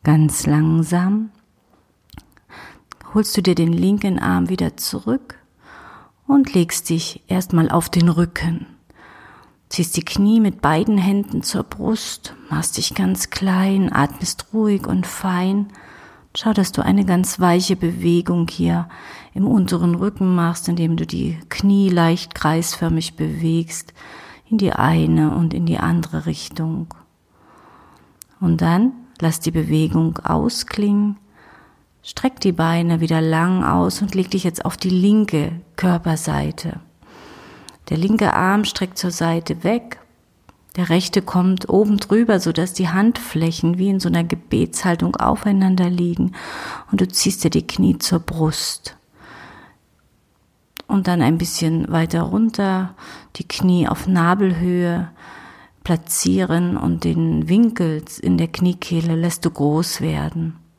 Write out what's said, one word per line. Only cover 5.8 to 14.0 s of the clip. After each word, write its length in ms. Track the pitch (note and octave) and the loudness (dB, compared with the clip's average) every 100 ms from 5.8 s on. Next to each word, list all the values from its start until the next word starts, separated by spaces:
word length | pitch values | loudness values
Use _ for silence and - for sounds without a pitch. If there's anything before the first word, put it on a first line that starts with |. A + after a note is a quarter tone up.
| - - - _ - | -20 -20 -20 _ 2
und 280 | C#4 C4+ | 2 4
legst 360 | F#3 E3+ - - | 2 0 -4 -2
dich 340 | E3 - - _ | -4 -4 -12 _
erstmal 420 | F#3 F#3 E3 D#3+ | -4 0 2 2
auf 200 | - - | 0 0
den 180 | E3+ E3+ | 2 4
Rücken. 600 | E3 F3 - E3 E3 - - _ - - - - - - _ _ | 4 0 -2 -4 -4 -8 -20 _ -20 -20 -20 -20 -20 -20 _ _
Ziehst 300 | - E3+ - | -4 -2 -2
die 80 | - | -4
Knie 340 | - G3+ A3+ | 2 4 6
mit 220 | G#3 - | 4 2
beiden 360 | C#3+ D#3 - G#3 | 0 2 2 2
Händen 460 | F#3 G3 G3+ - | 2 0 -2 -6
zur 200 | - G3 | -4 -6
Brust, 720 | - G3+ A3+ A3 - - - - - | -6 -6 -4 -4 -6 -12 -16 -20 -8
machst 280 | D3+ D#3+ - | -6 -4 -4
dich 180 | D#3 - | -4 -2
ganz 360 | F#3 F#3 - | 0 -2 -6
klein, 600 | - G3 F#3 F#3+ G3 F#3 | -4 0 2 2 2 2
atmest 540 | - | 0